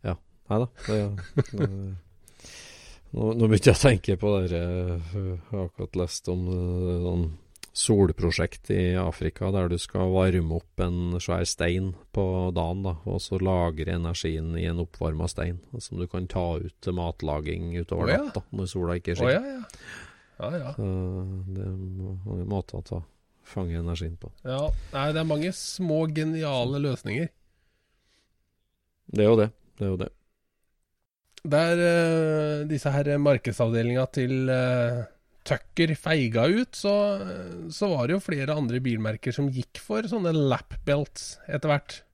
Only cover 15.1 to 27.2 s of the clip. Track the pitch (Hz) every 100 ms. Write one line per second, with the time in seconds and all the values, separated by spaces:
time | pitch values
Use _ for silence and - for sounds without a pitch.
15.1 | 78 85 - 85 87 - 120 - 92 90
16.1 | 90 90 92 87 80 82 _ - 90 85
17.1 | 82 78 73 78 85 85 85 82 85 85
18.1 | 180 285 104 - 95 92 95 85 87 87
19.1 | 87 120 156 269 262 226 - - - -
20.1 | - _ - 95 170 131 147 101 92 92
21.1 | 92 92 95 95 95 95 95 92 92 95
22.1 | 95 101 98 92 101 - - - 92 82
23.1 | _ _ _ - - 90 85 85 85 85
24.1 | 85 - - 127 131 151 - - 139 143
25.1 | 156 160 151 170 185 - - 180 156 160
26.1 | 156 156 160 156 131 120 143 143 131 -
27.1 | 110